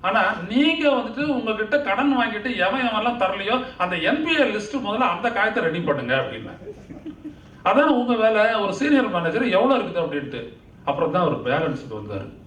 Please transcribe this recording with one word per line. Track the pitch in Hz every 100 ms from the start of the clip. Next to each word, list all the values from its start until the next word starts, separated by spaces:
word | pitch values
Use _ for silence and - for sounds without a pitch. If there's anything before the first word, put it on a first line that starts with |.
ஆனா | 180 185 190 - 175
நீங்க | 247 311 320 294
வந்துட்டு | 262 214 240 302
உங்ககிட்ட | 254 220 214 214 285
கடன் | 285 196 285 262
வாங்கிட்டு | 226 214 247 214
எவன் | 180 254
எவன்லாம் | 247 226 240 233
தரலையோ | 190 196 196 254 254 -
அந்த | 180 175
என்பிஏ | 156 311 311 311
லிஸ்ட் | 254 208 - 277 202
முதல்ல | 214
அந்த | 247 - 233
காகிதத்தை | - 208 208
ரெடி | 165 170
பண்ணுங்க" | 156 127 123 135
அப்படின்னா, | 127 120 - - - - - - 320 - 302 - - - 185
"அதான் | 226 302
உங்க | 254 240 226
வேலை, | 220 214 220 220
ஒரு | 196
சீனியர் | 185 285 285 226
மேனேஜர் | 175 165 214 254
எவ்வளவு | 185 247 269
இருக்குது?" | - 170
அப்படின்ட்டு. | 160 143 - 120 113 - - - -
அப்புறம் | 143 160
தான் | 175
அவர் | 165 123
பேலன்ஸுக்கு | 120 147 151 127 -
வந்தாரு. | 107 104 98 - -